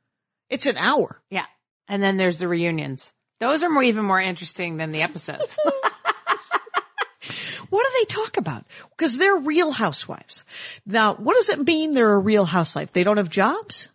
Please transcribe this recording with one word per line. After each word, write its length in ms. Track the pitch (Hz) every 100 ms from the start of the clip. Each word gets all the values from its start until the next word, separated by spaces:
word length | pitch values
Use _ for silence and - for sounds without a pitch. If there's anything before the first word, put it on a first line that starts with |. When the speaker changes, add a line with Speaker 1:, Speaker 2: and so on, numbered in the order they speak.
| _ _ _ _ _
Speaker 1:
It's 180 | 254 285
an 100 | 196
hour. 420 | 185 277 175 - _
Speaker 2:
Yeah. 140 | 190 - _ _ _ -
And 140 | 202
then 140 | 196 190
there's 220 | 185 165
the 100 | 175
reunions. 640 | 175 170 165 143 131 - _ _ _
Those 240 | 233 302
are 60 | 349
more, 140 | 302
even 220 | 254 220 208
more 140 | 190
interesting 560 | 190 180 180 - 175 160
than 120 | 160
the 100 | 156
episodes. 560 | 165 175 - 147 554 -
<laughs> 60 | 605 539 523 - - - - - - 698 - - - - - _ - - - - -
Speaker 1:
What 160 | 392 523
do 140 | 508
they 40 |
talk 320 | 427 - 440 -
about? 300 | 202 117 - - - -
'Cause 180 | 320 240
they're 200 | 381 392
Real 340 | 277 311 330
Housewives. 720 | 254 202 139 - - - - - - - -
Now, 300 | - 214 214
what 220 | - 220 480
does 120 | 427
it 180 | 320 277
mean 260 | 320 311
they're 200 | 277 220
a 60 | 202
Real 260 | 196 214
Housewife? 480 | 180 180 160 151 147
They 100 | 185
don't 140 | 180 208
have 140 | 185
jobs? 580 | 190 202 370 440 - -